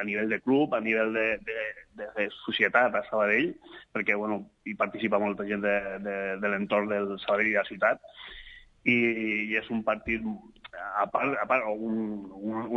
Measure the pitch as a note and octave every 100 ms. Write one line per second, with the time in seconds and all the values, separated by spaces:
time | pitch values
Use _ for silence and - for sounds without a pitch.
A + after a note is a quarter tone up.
0 | G2+ G#2 A2 G#2 - C3+ D3 B2 A2 A2
1 | A2 A2+ A2 G#2+ G#2+ A2+ G#2+ - - G#2+
2 | G#2+ G#2+ G#2 - - A2 G#2 A2 B2 G#2+
3 | G#2 A2 G#2 A2 E3 - - - - A2
4 | G#2 G#2 G#2+ G#2 G2+ _ - G#2 G2+ G#2
5 | A2 G2+ G#2 G2+ G2+ G#2 G2+ G2+ G2 F#2+
6 | G2+ G2 G2 F#2+ G#2 G2+ G2+ G#2 G#2 G#2
7 | G2+ F#2+ - G2+ A2 G#2 G2 G2+ G#2 C3
8 | - - - - - - - _ - A#2+
9 | A#2 A2+ A2 G#2+ G#2+ A2 A2 A#2 A2 G#2+
10 | - A2+ A2 G#2 - - - E2+ G2 G2+
11 | G2+ - C3 B2+ G#2 B2+ A2 G#2+ A2+ A2
12 | G#2+ G#2 F#2+ F#2+ G#2 A2+ A2+